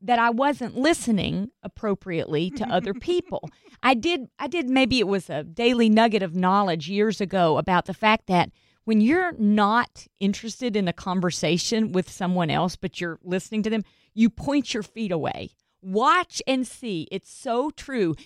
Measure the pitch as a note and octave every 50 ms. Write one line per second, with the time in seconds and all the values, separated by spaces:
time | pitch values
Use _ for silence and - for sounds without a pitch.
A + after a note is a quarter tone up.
0 | F#3+ A3+ B3 A#3 A#3 A#3 A#3 A#3 C#4 D4 C#4 A#3 B3 G#3+ - A#3+ C4+ D#4+ E4+ -
1 | - A#3+ A3 F#3 - - D#3+ F3+ G3+ B3 _ _ - G#3 _ - - G#3 G3 -
2 | - F#3+ E3+ D#3+ - - D#3 D3 E3+ F#3 C#4+ B3 G#3+ A#3 E3 F#3 - F#3+ G3+ B3
3 | - E4+ F4+ F4+ F4 F4+ - - - C#3+ _ _ _ - - - - B3+ C4 A3+
4 | G3+ E4+ F4 C4+ A#3+ - _ - C4+ C4+ E4+ E4+ C4+ B3 C4 C4+ C4 G#3+ C4 B3
5 | G3 F#3 G3 F#3+ - - D3+ D3 D3 E3+ D#3+ - A#3 A#3+ B3+ A#3 A#3 A3 G#3+ A3
6 | A#3 A#3 G3+ G3+ F#3+ E3 D#3+ F#3 F#3 F#3 G3 G3+ G3+ F#3 E3 E3+ C#3+ E3+ G3+ G3+
7 | G#3 A3 F#3 - G3+ E3 F#3+ F#3+ F3 D#3+ D3 D3 D#3+ F#3+ F3+ F3 - - - -
8 | A3 G#3+ A3 A3 _ - F3+ F3 - - _ _ _ _ _ _ - A3 A3 G#3+
9 | G#3+ A#3+ D#4+ F#4 F#4 F4 - - G#3+ G#3 G#3 G#3+ G#3 G3+ A3 A#3+ - - _ -
10 | - _ _ - G3+ G3 G3+ - - A3+ - - B3+ A#3+ G3 G#3+ F#3+ F3 E3 -
11 | - F#3+ F3+ F#3+ F3+ F3 - - - D#3 F3 E3+ - - A#3 A3 A3 - F3+ F#3
12 | F3 - - - F#3+ F3 F3+ F3+ E3+ D3+ C#3 D3+ E3+ F3+ - - - E3+ - -
13 | F3 E3+ D#3+ - - F3+ F3+ F#3+ - - A3 G#3+ G3+ A3 A3 A3 F#3+ _ _ _
14 | _ _ - G#3+ A3+ A#3 - - - C#4+ C#4+ D4 B3 - - G3+ G3+ - _ A3+
15 | A3+ F#3+ F3+ D#3+ C3+ - - - G2 - _ _ _ _ _ _ - F#3+ F#3 G#3+
16 | B3+ D4 E4+ F#4 F#4 _ - - - - C4+ B3+ B3+ - - - C4 A3+ F#3+ D#3+
17 | D3 - - F#3+ _ - - - - C4 A#3 A#3+ C#4 D#4 - - - - C4 A#3
18 | F#3+ D#3+ D3 - -